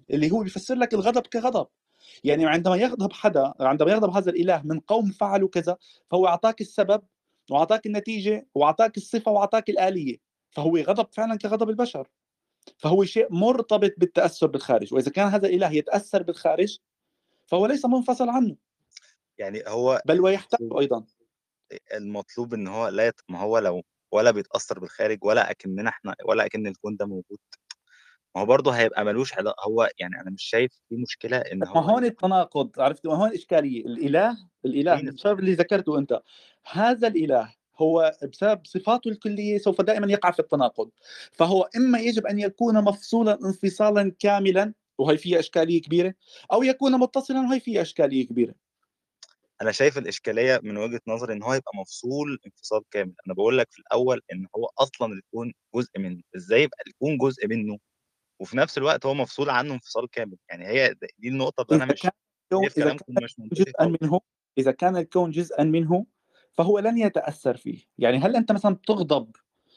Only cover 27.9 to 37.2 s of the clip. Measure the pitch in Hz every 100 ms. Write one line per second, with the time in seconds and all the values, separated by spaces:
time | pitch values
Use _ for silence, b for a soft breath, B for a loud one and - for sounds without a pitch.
27.9 | b b b _ 92 104 135 139 120 113
28.9 | - 104 107 131 - 101 - 101 113 110
29.9 | - 90 87 92 98 - 113 127 _ -
30.9 | 117 123 - 117 123 - 190 - 165 156
31.9 | 233 240 226 185 185 175 147 127 - 135
32.9 | 147 160 160 214 196 - 165 147 120 110
33.9 | 117 139 151 214 233 - _ 131 131 160
34.9 | 151 135 139 202 202 190 180 175 196 185
35.9 | 151 139 117 - b b b - 175 226
36.9 | 240 226 208